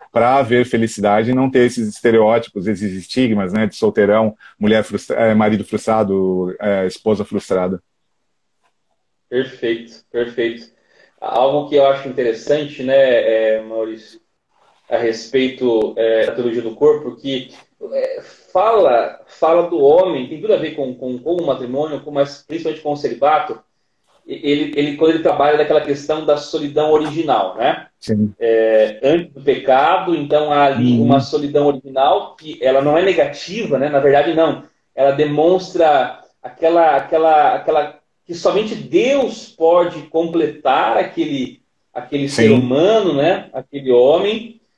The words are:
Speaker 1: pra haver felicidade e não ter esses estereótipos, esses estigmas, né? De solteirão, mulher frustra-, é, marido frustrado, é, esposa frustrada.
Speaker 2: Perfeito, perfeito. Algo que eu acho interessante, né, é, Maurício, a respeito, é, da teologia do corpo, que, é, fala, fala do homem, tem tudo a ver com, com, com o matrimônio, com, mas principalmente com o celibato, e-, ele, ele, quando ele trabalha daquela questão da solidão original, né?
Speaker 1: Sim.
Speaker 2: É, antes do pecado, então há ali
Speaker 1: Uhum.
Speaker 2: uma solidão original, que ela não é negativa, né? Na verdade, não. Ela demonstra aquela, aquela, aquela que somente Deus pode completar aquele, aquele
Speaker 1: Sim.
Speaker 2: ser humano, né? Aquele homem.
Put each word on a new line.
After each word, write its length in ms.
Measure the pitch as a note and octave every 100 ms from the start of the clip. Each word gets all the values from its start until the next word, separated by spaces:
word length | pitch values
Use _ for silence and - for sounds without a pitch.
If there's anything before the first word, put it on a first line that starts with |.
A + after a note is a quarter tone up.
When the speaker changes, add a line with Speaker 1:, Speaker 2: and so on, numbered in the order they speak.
| -
Speaker 1:
pra 240 | A#2 A#2 C#3
haver 300 | A#2+ B2 B2
felicidade 640 | A#2 A2+ - G#2 G#2 A2+
e 40 |
não 160 | B2+ C3
ter 100 | C3
esses 280 | A#2+ A#2+ A2
estereótipos, 800 | - A#2+ A2+ G#2+ A#2 - G2+ F#2
esses 260 | F#2+ G#2
estigmas, 600 | F#2 - B2+ B2+ G#2+ F#2
né? 140 | G#2+ A2
De 80 |
solteirão, 640 | - A2 G#2 G2+ G#2+ A2 - - -
mulher 240 | G#2+ A2
frustra-, 320 | G#2 G#2 - -
é, 180 | A2+
marido 300 | G#2+ G#2+ G#2+
frustrado, 880 | - G#2+ - A2 G2+ G2 F#2+ F#2 F2+ F#2
é, 260 | G#2 G2 F#2
esposa 380 | - A2 G#2
frustrada. 580 | G#2 G#2 - F#2 F#2 F#2 - _ _ _ _ _ _ _ _ _ _ _ _ _ _
Speaker 2:
Perfeito, 720 | B2+ C3 - A#2 A2+ - - _
perfeito. 560 | A#2+ A#2+ A#2+ A#2 A#2 - _ _ _ _ _
Algo 480 | - A#2+ C3+ D3 C#3+
que 80 | C#3+
eu 100 | C#3
acho 200 | C3+ C#3
interessante, 760 | B2+ A#2 A2 - D3 C#3+ -
né, 120 | B2+ C3+ C3 A#2+ A2 A2 A2 A2
é, 60 |
Maurício, 580 | A2 A2+ A2 A2 - - _ _ _ _ _ _ -
a 80 | A#2
respeito, 960 | A#2 A2 - C3 C3 - B2+ A2 G#2+ A2+
é, 300 | A2+ A2 G#2+
da 60 |
teologia 280 | - A#2+ A#2
do 140 | A2+
corpo, 420 | A2 D3 D3+ B2+ A#2
que, 340 | C#3 C3 B2+ - _ _ -
é, 260 | C3+ B2+ - - - _
fala, 680 | F#3 G#3+ A3+ D#3 A#2+ G2 - -
fala 440 | - D#3+ E3+ E3+
do 100 | E3+
homem, 480 | C#3 E3 F#3 C#3+ B2
tem 100 | D#3
tudo 140 | G#3+
a 60 | F3
ver 140 | D#3
com, 200 | D3 C3
com, 240 | A#2+ B2+ B2
com 180 | C#3+ F3
o 100 | D3+
matrimônio, 560 | B2+ B2 C3 D#3 C#3
com, 80 | D3+
mas 340 | C#3+ C#3 - -
principalmente 360 | D#3+ D#3+ D3+
com 100 | D3
o 40 | C#3+
celibato, 640 | C3+ A#2 C#3+ D3+ - - _ _ _ _ _ _ -
e-, 80 | C#3 C#3+
ele, 220 | D3 D3 C#3+
ele, 200 | D3 C#3+
quando 140 | D#3+
ele 100 | E3
trabalha 340 | - C3+ C#3+ D3+
daquela 240 | D3 D3+
questão 460 | D3 C#3+ - D#3 D3+
da 100 | D3
solidão 560 | - D#3 C#3+ C#3+ D3+
original, 640 | D3+ D3+ D3 D3+ A2+ F#2 G2
né? 300 | C3 E3 - _
Speaker 1:
Sim. 360 | - G#2+ G#2 -
Speaker 2:
É, 640 | A2+ A2+ A2 A2 G#2+ G#2+
antes 300 | C3+ E3+ -
do 80 | C3+
pecado, 760 | C#3 B2+ - C3 D3+ F#3 F3+
então 380 | D#3+ C#3+ D3+ D3+
há 120 | C#3+ C#3+
ali 320 | B2+ B2 A#2+
Speaker 1:
Uhum. 60 |
Speaker 2:
uma 160 | C#3+ C#3
solidão 480 | - D3+ C#3+ D3 C#3+
original, 680 | C#3 C#3 C3 C#3+ G3 G3+ -
que 220 | D#3 C#3+
ela 200 | C3 C3+
não 160 | C#3+ D#3
é 40 |
negativa, 760 | F#3+ E3+ C#3 - - G#3 F#3 C3+
né? 100 | D3
Na 120 | C#3+
verdade, 340 | C#3+ C#3+ D#3
não. 300 | D#3+ D#3+ C3+ - _ _
Ela 180 | - C#3
demonstra 1080 | C#3 D3+ D3 E3 F3+ - E3+ D#3+ C#3+ B2 - - _
aquela, 540 | - - E3 E3+ E3 C#3
aquela, 580 | C3+ D#3+ D#3+ D#3 C#3
aquela 460 | C3+ D#3 D#3 D3 - _ _ -
que 80 |
somente 400 | E3+ - F3+ G#3+
Deus 760 | - C3+ E3 A#3+ C#4 A#3+ - -
pode 540 | - D#3+ F3 E3+ D#3
completar 920 | C#3+ D#3+ E3+ E3 D3+ - C3+ C#3+ - -
aquele, 640 | C#4+ - D3+ C#3 B2 - _ _ _
aquele 360 | - - C#3+ C#3
Speaker 1:
Sim. 60 |
Speaker 2:
ser 160 | - A2
humano, 640 | A#2+ B2 C3+ F#3 A3 F#3+
né? 340 | C#3 D3 G3 -
Aquele 380 | C3 - C#3+ C3
homem. 720 | B2 B2+ E3+ G3+ A3 - - _